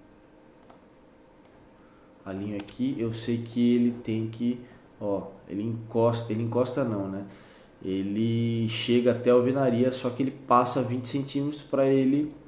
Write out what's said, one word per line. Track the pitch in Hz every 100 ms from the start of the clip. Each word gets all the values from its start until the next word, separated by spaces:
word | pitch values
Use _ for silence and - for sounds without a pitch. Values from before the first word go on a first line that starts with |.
| - - - - - - - - - _ - _ - _ - - - - - - - - 98
Alinho | 95 101 104
aqui. | - - 131 120
Eu | 113
sei | 113 - 117
que | 117 120 120 120
ele | 120
tem | 117 - 110 110
que, | 113 120 120 - - - -
ó, | 104 98 87 - -
ele | 98
encosta, | 113 113 - 117 117 117 -
ele | 110
encosta | 117 117 127 147
não, | 123 104 98
né? | 98 98 - - - - -
Ele | - 95 98 104 113 113 117 117 110
chega | - - 120 120
até | 117 123
a |
alvenaria, | 123 123 135 131 117 127
só | 127 123
que | 120
ele | 135
passa | - - 123 123 139
vinte | 120 123 123
centímetros | 143 135 143 143 147
pra | - 135 135
ele | 135 131 143 151 -